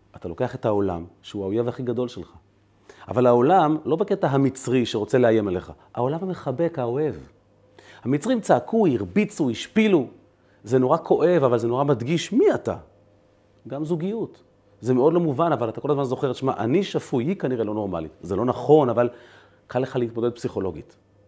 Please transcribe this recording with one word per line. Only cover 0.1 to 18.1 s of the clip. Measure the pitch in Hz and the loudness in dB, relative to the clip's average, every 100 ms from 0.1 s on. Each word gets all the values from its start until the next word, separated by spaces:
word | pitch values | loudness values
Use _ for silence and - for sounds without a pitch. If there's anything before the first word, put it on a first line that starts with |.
| - | -16
אתה | 87 | -12
לוקח | 82 127 | -6 -6
את | 135 | -4
העולם, | 117 104 98 85 85 _ | -2 0 0 -4 -8 _
שהוא | - 104 | -14 -8
האויב | 95 110 120 | -4 -2 -2
הכי | 120 | -4
גדול | 123 120 123 | -6 -4 -6
שלך. | 104 82 - _ _ _ _ _ - - | -8 -16 -20 _ _ _ _ _ -18 -6
אבל | 101 127 | 2 4
העולם, | 120 131 185 151 156 | 6 6 6 4 2
לא | - 165 | 0 -2
בקטע | 208 196 156 | 0 0 0
המצרי | 139 135 - - 127 113 | 2 2 0 0 0 0
שרוצה | 113 104 131 | -2 0 4
לאיים | 117 110 101 | 4 4 2
עליך, | 90 87 - _ | -2 -6 -16 _
העולם | - 127 160 | -4 -4 -2
המחבק, | 190 175 147 127 170 143 | -6 -8 -6 -4 -4 -2
האוהב. | 120 127 151 85 65 _ _ _ _ _ - - | -4 -2 -4 -6 -14 _ _ _ _ _ -20 -10
המצרים | 113 143 220 247 | -2 -2 0 -2
צעקו, | - 131 - 226 190 | 2 0 2 2 2
הרביצו, | 117 95 135 208 - 139 | 2 0 0 -2 0 -2
השפילו. | 110 - - 220 175 123 - _ _ _ _ | -4 -4 0 4 4 2 -8 _ _ _ _
זה | 107 127 | -2 2
נורא | 127 160 | 4 2
כואב, | - 170 160 175 | 2 2 4 4
אבל | 131 120 | 4 2
זה | 117 | 0
נורא | 123 | 0
מדגיש | 143 127 120 165 - | 0 0 -2 -4 -2
מי | 226 403 | 2 2
אתה. | - - 80 - _ _ _ _ _ _ _ 110 | 2 -2 -8 -10 _ _ _ _ _ _ _ -12
גם | 135 | -8
זוגיות. | 156 170 185 220 160 - _ _ _ _ | -6 -4 -4 -6 -8 -12 _ _ _ _
זה | 113 | -2
מאוד | 127 147 | 2 4
לא | 175 | 4
מובן, | 165 131 170 | 0 0 0
אבל | 135 117 | 0 -2
אתה | 110 | -4
כל | 139 | -2
הזמן | 143 | -2
זוכר, | 135 123 139 | -2 -2 -4
"שמע, | 123 131 - | -2 -4 -2
אני | 110 165 | 0 0
שפוי, | 185 160 - 131 | 0 -4 -4 -2
היא | 135 196 | -2 -2
כנראה | 139 123 | -4 -2
לא | 104 | -4
נורמלית." | 107 101 85 78 | -4 -4 -6 -8